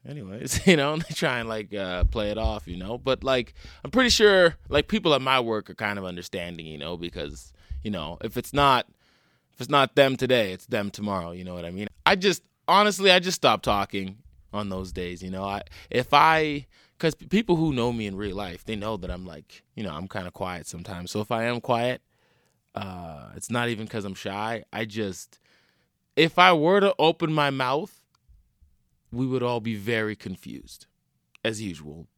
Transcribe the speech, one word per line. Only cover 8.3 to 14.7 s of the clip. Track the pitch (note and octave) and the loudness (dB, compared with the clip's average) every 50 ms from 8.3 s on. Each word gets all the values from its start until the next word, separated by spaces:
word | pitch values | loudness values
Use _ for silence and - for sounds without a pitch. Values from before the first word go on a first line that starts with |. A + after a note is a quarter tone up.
| - | -6
it's | B2 A#2 - | -6 -8 -2
not, | - C#3+ C#3+ C#3 C3 A#2+ - _ _ _ _ _ _ _ _ _ _ _ _ _ _ | 2 4 6 6 6 4 0 _ _ _ _ _ _ _ _ _ _ _ _ _ _
if | _ | _
it's | B2 C3+ | -4 2
not | D3 C#3+ C3+ - _ | 4 4 4 4 _
them | C#3+ C#3 C3+ C3 | 6 6 6 4
today, | B2 C3 B2 B2+ A#2+ G#2+ F#2+ | 0 2 2 4 2 2 0
it's | F#2 F#2+ - | -4 -10 -8
them | - A#2+ A2 G2+ G2+ | -4 -4 -2 -2 -4
tomorrow, | - - G#2 G#2 G2 F#2+ E2+ E2+ | -6 -6 -6 -4 -4 -4 -4 -6
you | F2 F2+ F#2 | -10 -10 -10
know | F#2 F2+ | -10 -10
what | F2 E2+ | -10 -10
I | E2+ | -10
mean? | F2+ F#2+ G#2 G2+ - _ _ | -8 -8 -10 -10 -12 _ _
I | - - | 2 2
just, | F#2 F2+ G#2+ F3 - _ _ _ _ _ | 4 4 0 0 0 _ _ _ _ _
honestly, | - E3+ G3 G#3 G#3 F#3+ F#3 G3 G3 | 4 4 6 6 4 2 4 6 6
I | F3+ F3+ | 6 6
just | F3 F#3 F3 | 4 0 -2
stop | - - C3 A2 - | 4 4 4 4 4
talking | - B2+ G#2+ G2+ G2 - - G2 F#2+ F#2+ F#2+ A2+ _ - _ _ _ _ | 2 0 0 0 0 -2 -4 -6 -6 -6 -10 -14 _ -20 _ _ _ _
on | - G#2 G#2 | -8 -6 -6
those | G2 | -6